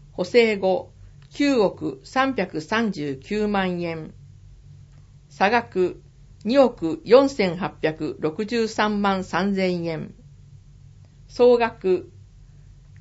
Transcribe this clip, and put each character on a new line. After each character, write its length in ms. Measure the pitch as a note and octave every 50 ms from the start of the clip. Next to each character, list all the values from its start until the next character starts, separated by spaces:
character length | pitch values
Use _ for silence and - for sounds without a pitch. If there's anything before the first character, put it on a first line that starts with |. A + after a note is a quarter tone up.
| - - -
補 100 | - F#3
正 340 | - - A#3+ A#3 A3 G#3+
後、 360 | G3 F#3 F#3+ F#3 - - - - - - - - - - -
九 280 | - - C#4+ C#4+ C#4 A#3+
億 420 | G3+ E3+ - - D#3 D#3 - - -
三 320 | - - C4 C4+ C4+ C4
百 240 | - F#3 F3+ - D#3
三 320 | D#3 - G#3+ A3 A#3 G#3+ F3+
十 240 | D3+ D3 C#3+ C#3
九 320 | C#3 - - G3+ G#3+ G#3+ G#3
万 320 | G3+ G3 F#3+ F#3 F3+ F3
円。 340 | F3 E3+ E3 D#3+ D#3 - - - - - - - - - - - - - - - - - - - - - - - - -
差 220 | - - G#3 G3+
額、 460 | A#3 A#3 A#3 - - F#3+ F#3 E3+ - - - - - - - - - - -
二 140 | G#3 B3 C#4
億 440 | C4+ A3+ - - E3 E3 D#3 - -
四 240 | - G#3+ C4 C#4 C4+
千 280 | - - G3+ F3+ E3
八 140 | F3+ F#3 D3+
百 460 | - - - D#3 D#3 - D#3+ C#3+ - -
六 240 | - D#3 D#3 - G#3+
十 240 | G3+ A#3+ A#3 A3+ G#3+
三 340 | A3 - G#3+ G#3+ G#3+ G3+ G3+
万 220 | G3 G3 F#3+ F#3
三 280 | - - E3 F#3+ G3+ G3+
千 280 | F#3+ F#3+ F#3 F3+ F3 E3+
円。 300 | E3 D#3+ D3+ C#3+ - - - - - - - - - - - - - - - - - - - - - - - -
総 320 | - - - B3 B3 B3 A#3
額、 480 | A#3 A3+ A#3 - - F#3 F#3 F3 - - - - - - - - - - - - - - - - - - - -